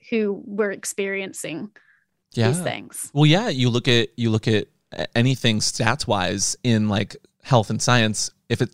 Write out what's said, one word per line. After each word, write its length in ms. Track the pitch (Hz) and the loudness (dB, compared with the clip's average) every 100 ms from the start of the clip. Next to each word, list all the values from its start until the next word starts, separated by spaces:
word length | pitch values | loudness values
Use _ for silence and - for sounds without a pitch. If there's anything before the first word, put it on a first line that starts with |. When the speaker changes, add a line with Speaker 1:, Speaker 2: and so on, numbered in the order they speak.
| - | -6
Speaker 1:
who 320 | 226 208 196 | -2 -2 -4
were 280 | - 202 208 | -6 -4 -4
experiencing 960 | 190 - - 196 196 190 - 151 156 208 - _ _ _ _ _ | -4 -8 -6 -6 -6 -8 -10 -10 -10 -12 -16 _ _ _ _ _
Speaker 2:
Yeah. 160 | - 110 | 0 0
Speaker 1:
these 120 | 165 | 0
things. 500 | 170 58 90 - - | -4 -8 -12 -16 -6
Speaker 2:
Well, 120 | 143 151 | 2 4
yeah, 220 | 170 240 | 4 2
you 220 | 135 123 | 0 0
look 160 | 117 131 | 2 2
at, 200 | 120 113 - | 2 2 -2
you 140 | 117 | 0
look 180 | 110 - | 0 2
at 180 | 107 - _ _ | 0 0 _ _
a-, 240 | - - 117 | -8 -4 0
anything 440 | 120 131 120 107 | 0 2 0 0
stats-wise 960 | - - 110 131 - 101 90 98 95 - | -2 -2 -2 -2 -2 -2 0 -2 -4 -2
in, 240 | 123 110 107 | 0 2 2
like, 280 | 101 101 - - _ | 0 -4 -10 -20 _
health 280 | - 123 104 | 0 2 2
and 100 | 110 | -2
science, 500 | - 123 110 104 - - - | 2 2 2 0 -6 -10 -8
if 120 | 117 | -4
it, 80 | 123 | -4